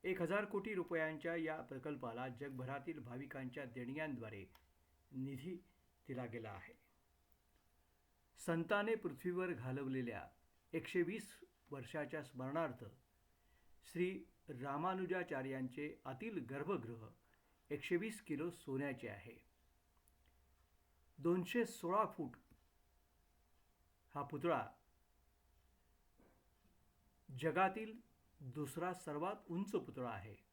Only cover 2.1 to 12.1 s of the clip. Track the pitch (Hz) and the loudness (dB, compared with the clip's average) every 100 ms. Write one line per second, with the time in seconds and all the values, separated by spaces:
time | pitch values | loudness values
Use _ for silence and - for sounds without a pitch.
2.1 | 117 131 117 139 131 127 139 139 151 117 | -2 -4 -4 -6 -4 -2 -2 -4 -6 -4
3.1 | 127 139 139 127 147 131 123 120 143 156 | -6 -6 -4 -4 -4 -6 -4 -4 -2 0
4.1 | 123 113 104 - - - _ _ _ _ | -2 -4 -8 -10 -16 -20 _ _ _ _
5.1 | 131 135 135 156 180 - _ _ _ - | -4 -4 -4 -6 -8 -10 _ _ _ -6
6.1 | 127 120 117 107 98 - - _ _ _ | -4 -4 -4 -6 -8 -12 -18 _ _ _
7.1 | _ _ _ _ _ _ _ _ _ _ | _ _ _ _ _ _ _ _ _ _
8.1 | _ _ - - 165 170 202 208 220 180 | _ _ -6 2 2 4 4 6 2 0
9.1 | 143 180 180 185 135 127 135 135 131 120 | -2 0 2 0 0 -2 0 0 0 0
10.1 | 101 - - _ _ _ 165 160 185 170 | -2 -8 -14 _ _ _ -4 0 2 2
11.1 | 214 - - - _ - 139 131 156 139 | 0 -6 -16 -20 _ -10 -8 -4 -4 -2